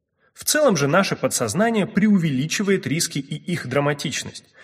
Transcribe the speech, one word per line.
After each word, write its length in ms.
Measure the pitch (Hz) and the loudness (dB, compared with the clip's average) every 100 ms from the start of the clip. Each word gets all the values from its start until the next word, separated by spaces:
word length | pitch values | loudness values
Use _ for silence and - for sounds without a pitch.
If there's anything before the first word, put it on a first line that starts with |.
| _ _ _ | _ _ _
В 120 | - | -12
целом 320 | - 302 294 180 | -2 2 4 4
же 100 | 139 | 2
наше 300 | 165 196 151 | 2 2 0
подсознание 720 | 262 - 117 123 226 226 196 | -2 -2 -2 0 0 2 0
преувеличивает 1000 | - 214 202 165 131 151 - 196 190 135 | 2 4 4 2 0 -2 -2 0 0 0
риски 320 | 131 - 151 | -2 -2 -6
и 180 | - 151 | -8 -8
их 320 | - 175 123 | -6 -6 -2
драматичность, 760 | 143 143 147 160 - - - _ _ | -2 0 -2 -4 -6 -10 -14 _ _